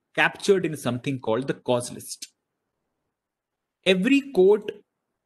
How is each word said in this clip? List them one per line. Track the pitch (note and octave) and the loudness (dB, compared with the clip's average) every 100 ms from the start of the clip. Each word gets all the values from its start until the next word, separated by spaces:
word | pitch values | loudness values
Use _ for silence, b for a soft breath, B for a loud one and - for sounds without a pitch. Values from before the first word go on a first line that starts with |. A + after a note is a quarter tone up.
| _ - | _ 0
captured | D#3 - - F#3+ E3 | 0 0 0 2 0
in | D3 | -4
something | B2+ B2 C#3+ C3 | -6 -6 -6 -6
called | - A2+ C#3 | -2 -2 -2
the | |
cause | - - A#2+ - | -6 -2 -2 -4
list. | - - - - _ _ _ _ _ _ _ _ _ _ _ _ _ _ _ F3+ | -14 -16 -18 -18 _ _ _ _ _ _ _ _ _ _ _ _ _ _ _ 0
Every | F#3 A3 C#4 C4+ | 2 2 2 2
court | F#3 F#3 G#3+ - - _ _ _ _ | 4 4 4 -2 -14 _ _ _ _